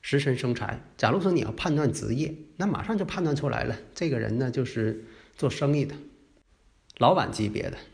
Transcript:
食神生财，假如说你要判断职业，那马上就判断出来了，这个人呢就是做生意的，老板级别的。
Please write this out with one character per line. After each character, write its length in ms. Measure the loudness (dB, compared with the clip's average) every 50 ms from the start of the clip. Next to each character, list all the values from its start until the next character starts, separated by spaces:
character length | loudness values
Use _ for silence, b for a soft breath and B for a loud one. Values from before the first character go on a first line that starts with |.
食 180 | -4 0 0 2
神 180 | 2 2 0
生 160 | 0 0 -2 -2
财， 280 | -2 -4 -6 -6 -8 -12 -18 -6
假 120 | 0 2 2
如 120 | 2 4
说 100 | 2 2
你 80 | 2 2
要 120 | 0 0 -4
判 200 | -4 -2 0 2
断 180 | 4 2 2
职 220 | 0 0 -4 -2 -2
业， 220 | -2 -2 -4 -6 -10 -16 -20 -8
那 100 | -4 -2
马 160 | 0 0 -2 -2
上 140 | -2 -2
就 80 | -2 -2
判 180 | -4 -2 -2 0
断 100 | 0 0
出 140 | 0 0
来 160 | -2 -2 -2 -2
了， 140 | -2 -4 -6 -10 -16 -6
这 140 | -4 -2 0
个 100 | 0 0
人 180 | 0 0 0
呢 140 | 0 0 0
就 140 | 0 -2 -2
是 400 | -2 0 0 0 0 -2 -4 B B B B B B B
做 120 | -2 -2 0
生 260 | 0 2 2 2 2
意 100 | 2 2
的， 100 | -2 -4 -12 -16 -18 -20 _ _ _ _ _ _ _ _ _ _ _ _ _ _ _ -2
老 180 | 4 6 6 6
板 160 | 6 2 -2
级 160 | -2 -2 -2
别 160 | -2 -2 -4 -6 -6
的。 80 | -8 -10 -14 -20